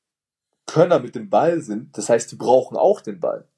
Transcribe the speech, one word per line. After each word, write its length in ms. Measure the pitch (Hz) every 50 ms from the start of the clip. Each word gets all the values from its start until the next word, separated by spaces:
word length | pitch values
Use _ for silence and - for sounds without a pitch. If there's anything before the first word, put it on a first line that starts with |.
| _ _ _ _ _ _ _ _ _ _ _ _ _
Könner 320 | - - 151 170 180 170 139
mit 160 | 120 120 -
dem 160 | 120 107 98
Ball 300 | 104 107 139 170 175 165
sind. 340 | - 110 104 107 135 - -
Das 120 | - - -
heißt, 220 | 120 113 - -
die 40 | -
brauchen 400 | - - - 127 131 - - 113
auch 240 | - - 185 208 -
den 200 | - 110 101 87
Ball. 280 | 80 58 - - - _ _